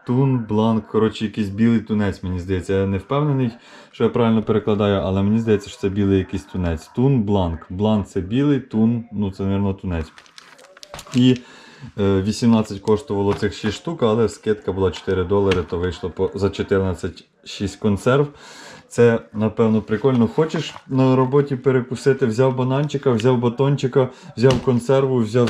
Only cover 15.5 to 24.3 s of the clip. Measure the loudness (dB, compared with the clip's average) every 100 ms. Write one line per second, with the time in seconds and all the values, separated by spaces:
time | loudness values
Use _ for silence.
15.5 | 0 -2 -4 -4 -6 -10 -4 -4 -2 -4
16.5 | -2 -2 0 0 -4 -8 -12 -20 _ -20
17.5 | -8 -8 -4 -2 0 2 2 0 -4 -20
18.5 | -20 -20 -20 -10 2 4 4 -4 -4 -2
19.5 | 2 2 2 0 0 2 2 2 2 -2
20.5 | -2 -6 -12 -4 2 4 4 4 2 0
21.5 | 0 0 0 -2 -2 0 2 0 2 2
22.5 | 2 -2 0 -2 -2 0 2 2 2 0
23.5 | 0 0 2 2 2 0 -2 -16